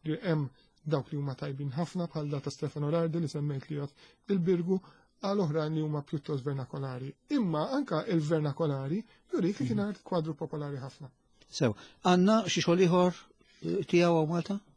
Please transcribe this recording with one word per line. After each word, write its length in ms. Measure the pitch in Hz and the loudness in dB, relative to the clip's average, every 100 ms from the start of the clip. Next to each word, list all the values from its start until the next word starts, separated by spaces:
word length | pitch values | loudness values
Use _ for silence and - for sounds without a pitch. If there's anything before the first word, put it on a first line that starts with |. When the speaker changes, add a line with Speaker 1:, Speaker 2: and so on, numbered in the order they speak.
Speaker 1:
Ġifieri 180 | 156 151 | -6 -4
hemm 240 | 190 156 135 - _ _ 151 | 0 0 -2 -8 _ _ -4
dawk 260 | 147 - | -4 -2
li 60 | 147 | -6
huma 180 | 143 127 | -6 -6
tajbin 340 | 147 135 143 | -8 -6 -6
ħafna, 360 | 131 170 180 170 | -4 -4 -4 -6
bħal 200 | 160 147 | -4 -4
da 80 | 143 | -4
ta' 100 | 143 | -6
Stefano 400 | - 147 147 147 | -6 -6 -4 -2
Rardi 300 | 165 165 165 | 0 0 -2
li 80 | 151 | -4
semmejt 420 | 147 147 135 - | -4 -4 -6 -6
li 80 | 147 | -8
għad 140 | 143 _ - _ - | -8 _ -20 _ -2
il-Birgu, 500 | 196 170 175 175 190 - - _ _ | 0 2 2 2 -2 -4 -20 _ _
għal 180 | 196 208 170 | -2 0 0
oħrajn 280 | 156 151 160 | 0 0 -2
li 60 | |
huma 200 | 156 147 | -2 -4
pjuttost 420 | 143 147 - 143 | -4 -6 -4 -4
vernakolari. 720 | 135 139 123 143 135 123 135 - - | -4 -6 -6 -8 -8 -8 -10 -12 -4
Imma 400 | 285 196 156 196 | 0 2 0 0
anka 320 | 269 277 156 - | -2 -2 -2 0
il-vernakolari 960 | 170 151 165 151 139 160 135 135 190 - _ _ | 0 2 2 0 0 -2 -2 -2 -4 -6 _ _
jurik 260 | 339 180 208 | -2 0 0
li 80 | - | -2
kien 100 | 208 | -2
Speaker 2:
Mhm. 100 | 202 | -2
Speaker 1:
art 140 | 196 | -6
kwadru 300 | - 180 156 | -4 -2 -2
popolari 440 | 151 160 151 143 139 | -4 -8 -6 -6 -8
ħafna. 320 | 135 - 143 _ _ _ _ | -10 -14 -20 _ _ _ _
Speaker 2:
Sew, 260 | - 131 101 - _ | 0 2 0 -8 _
għandna 400 | 180 180 190 220 185 | 4 6 6 4 4
xi 140 | 180 | 0
xogħol 200 | 175 175 180 | 4 6 6
ieħor, 260 | 180 180 175 - _ _ _ | 6 4 2 -8 _ _ _
eh, 220 | 165 185 156 | -4 -4 2
tiegħu 320 | 175 175 165 | 4 6 4
hawn 120 | 151 | 2
Malta? 300 | 170 - 202 - | 0 -2 -6 -8